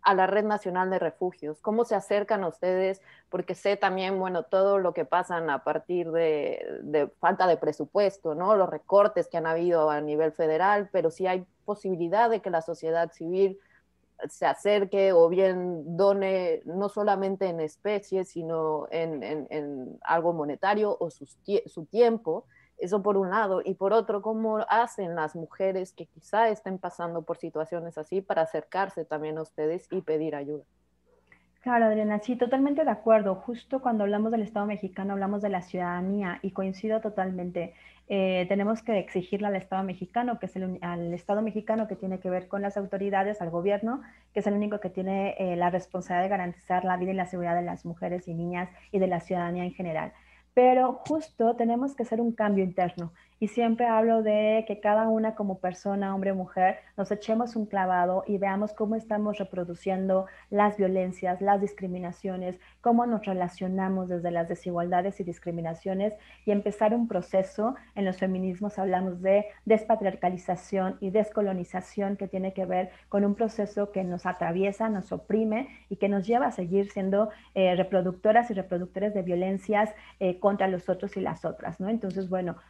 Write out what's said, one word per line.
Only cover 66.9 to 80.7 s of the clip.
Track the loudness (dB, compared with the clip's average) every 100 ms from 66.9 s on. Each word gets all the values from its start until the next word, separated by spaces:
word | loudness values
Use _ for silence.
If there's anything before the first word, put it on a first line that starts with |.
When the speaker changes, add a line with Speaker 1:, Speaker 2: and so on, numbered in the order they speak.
| 2
Speaker 2:
un | 0
proceso. | -2 0 0 0 -2 -4 -4 -12
En | -4 -2
los | 0
feminismos | -2 -2 -2 -4 -6 -4
hablamos | 0 0 -2 -2
de | 4 4 2 -8 2
despatriarcalización | 2 4 0 0 -2 -2 -2 -4 -6 -2 -2 -2 -4
y | -2
descolonización, | 0 0 0 0 -2 -4 -8 -8 -4 -2 -2
que | -4
tiene | -4 -4
que | -4 -2
ver | -2 -2 -8 _
con | 2
un | 2 2
proceso | 0 0 -4 -2 -4
que | -2
nos | -4 -4 -4
atraviesa, | -2 -2 0 0 0 -2
nos | -2 -4
oprime | -10 -2 0 2 -2 -4 -12 _
y | -2
que | 0
nos | 0 2
lleva | 2 2
a |
seguir | -2 0 0 0
siendo, | -2 0 2 2 -2 -8
eh, | 2 4 4
reproductoras | 2 2 0 0 4 4 4
y | -4
reproductores | -4 -4 -4 -4 -2
de | -2
violencias, | -2 0 0 -2 0 2 2 -2 -20 -2
eh, | -2 2
contra | 0 2
los | 0